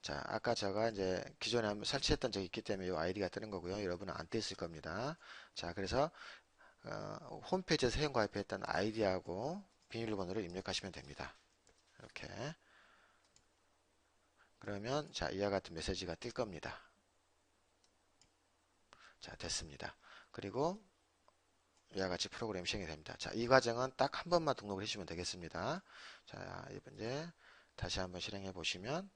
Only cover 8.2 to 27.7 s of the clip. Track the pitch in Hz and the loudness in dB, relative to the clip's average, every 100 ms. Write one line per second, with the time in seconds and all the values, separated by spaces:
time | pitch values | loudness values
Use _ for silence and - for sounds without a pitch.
8.2 | 104 101 101 98 - - 104 110 104 92 | 4 2 0 -2 0 2 2 4 4 4
9.2 | - 90 127 190 196 _ _ 113 113 104 | 0 -2 0 -2 -8 _ _ -4 -2 0
10.2 | 90 95 90 87 95 92 98 80 69 71 | 0 0 -2 -4 -2 -2 -2 -8 -12 -8
11.2 | - - _ _ - _ _ - - - | -10 -10 _ _ -20 _ _ -20 -14 -10
12.2 | - 95 135 165 _ - - - - _ | -8 -6 -6 -6 _ -20 -20 -20 -20 _
13.2 | _ - _ _ _ _ _ _ _ _ | _ -20 _ _ _ _ _ _ _ _
14.2 | _ _ - _ - 101 110 143 156 - | _ _ -20 _ -6 -4 0 0 0 -2
15.2 | 78 95 101 98 - 82 80 92 90 82 | 0 2 4 4 0 -4 -2 -2 -2 -4
16.2 | 120 - 113 85 - - - _ _ _ | -4 -2 -2 -2 -8 -10 -14 _ _ _
17.2 | _ _ _ _ _ _ _ _ _ _ | _ _ _ _ _ _ _ _ _ _
18.2 | - _ _ _ _ _ _ - - - | -20 _ _ _ _ _ _ -20 -20 -14
19.2 | - - 85 - 82 71 - - - - | -12 -8 -2 -2 -4 -6 -8 -8 -18 -20
20.2 | - - 98 107 156 208 214 _ _ _ | -12 -6 -2 4 4 2 -8 _ _ _
21.2 | _ _ _ _ _ _ _ 101 95 87 | _ _ _ _ _ _ _ 0 2 2
22.2 | - - 113 92 87 107 85 78 80 - | -2 -2 -4 -2 -2 -2 -4 -6 -8 -6
23.2 | - 107 120 131 120 117 131 - 139 - | -4 0 8 8 8 2 0 2 2 2
24.2 | - 170 160 127 104 95 107 107 85 85 | 4 4 6 2 0 -2 -2 -4 -4 -2
25.2 | 90 92 85 - 107 170 - - - - | -4 -4 -6 -2 -2 -2 -6 -18 -16 -16
26.2 | - 101 92 92 92 98 - 151 110 139 | -14 -10 -8 -8 -8 -12 -12 -6 -4 -4
27.2 | 170 - - - - | -6 -12 -20 -20 -20